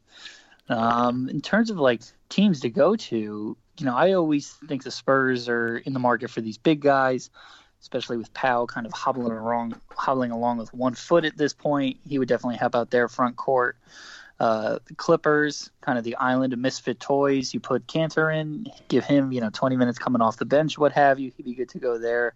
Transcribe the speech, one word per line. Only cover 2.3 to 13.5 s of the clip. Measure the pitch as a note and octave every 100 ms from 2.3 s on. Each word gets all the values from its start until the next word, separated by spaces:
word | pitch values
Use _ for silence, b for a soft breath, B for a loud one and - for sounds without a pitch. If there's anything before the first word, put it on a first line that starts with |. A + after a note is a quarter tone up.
| - G3+ D3+
to | C3
go | A2+ D3+
to, | A3 - A#2 G#2+ G#2 G#2+ - _ -
you | C#3
know, | B2
I | E3+
always | F#3+ D#3+ D3 C#3 - -
think | C#3
the | B2+
Spurs | - - C3+ C3 B2+ A#2+
are | A#2+ A#2 A#2
in | -
the | C3
market | B2 A#2 A#2
for | -
these | A2 G#2+
big | - D#3
guys, | C#3+ C#3 C3 C3 - B B B B _
especially | - B2+ - A#2+
with | G#2+
Powell | - C3 A#2+ A#2+
kind | -
of | A2+
hobbling | - C#3 C3 A#2+
along, | A2+ A2+ A#2 A#2 A#2 -
hobbling | - - C3+ B2
along | A#2 A#2+ A#2+
with | A2
one | B2+ B2+
foot | A#2+ - E3+
at | D#3 -
this | C#3+
point. | - D#3 C#3+ C3+ C3 -
He | C#3
would | B2+
definitely | A#2+ B2 A#2
help | B2
out | A#2+ A#2
their | B2 A#2
front | - B2 A#2+
court. | -